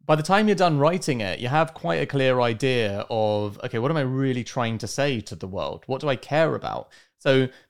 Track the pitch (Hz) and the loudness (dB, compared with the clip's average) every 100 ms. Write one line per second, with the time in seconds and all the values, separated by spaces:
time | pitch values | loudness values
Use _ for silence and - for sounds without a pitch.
0 | - 156 156 196 214 185 180 143 151 180 | 0 0 4 4 4 4 4 4 2 2
1 | - 123 98 82 120 151 156 - 170 165 | -2 -2 -2 -2 0 0 0 -2 -4 -2
2 | - 139 131 127 120 110 135 123 107 101 | 0 2 2 4 2 0 0 2 0 -2
3 | - 113 107 104 104 101 123 117 131 160 | -4 0 0 0 -2 -6 -6 -2 0 0
4 | 131 131 135 123 117 135 117 110 107 - | -2 0 0 -2 -4 -4 -2 -4 -6 -2
5 | 143 120 - 85 95 95 71 - - 131 | 0 -2 -6 -12 -8 -6 -6 -6 -6 -4
6 | 147 123 - 143 160 123 - - - - | -2 -4 -2 0 2 0 -6 -8 -10 -20
7 | _ _ - 131 127 - | _ _ 2 4 2 -4